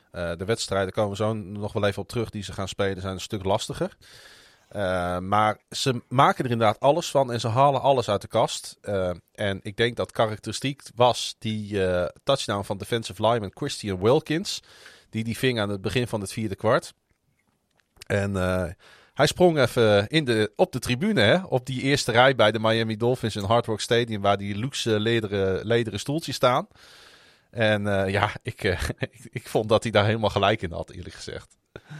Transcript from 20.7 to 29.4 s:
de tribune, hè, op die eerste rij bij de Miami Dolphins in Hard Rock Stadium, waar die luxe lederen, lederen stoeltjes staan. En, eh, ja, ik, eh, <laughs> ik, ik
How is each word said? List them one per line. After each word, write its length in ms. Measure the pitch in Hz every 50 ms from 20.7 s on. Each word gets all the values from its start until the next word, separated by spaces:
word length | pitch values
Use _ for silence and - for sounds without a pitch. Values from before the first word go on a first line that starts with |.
de 80 | - 127
tribune, 420 | - - 123 123 165 220 214 147
hè, 160 | 104 104 143 185 190 -
op 160 | - 131 123
die 160 | - 131 123
eerste 300 | - 139 143 131 - -
rij 240 | 110 117 123 139 135
bij 160 | 117 107 107
de 80 | 110 113
Miami 380 | 110 110 113 113 113 110 110 104
Dolphins 380 | 117 120 127 - - 113 -
in 80 | 107 98
Hard 220 | 95 117 120 113
Rock 140 | - 110 98
Stadium, 400 | - - 123 117 117 113 110 101
waar 160 | 98 98 101 98
die 180 | 101 101 101 98
luxe 420 | 113 139 - - - 117 110 107
lederen, 680 | 107 113 117 117 107 98 101 101 95 95 95 85 -
lederen 340 | 104 117 117 120 107 95 101
stoeltjes 360 | - - 143 160 - - 131
staan. 320 | - - 123 123 143 196 - _ _ - - - - - - - - _ _ _ _ _ _
En, 360 | - 113 113 110 107 104 101 104 101 95 98
eh, 60 | 95
ja, 180 | 98 98 101 104 - - -
ik, 200 | - - - -
eh, 160 | 104 90 - - - - -
<laughs> 0 |
ik, 280 | - - - - - -
ik 160 | - -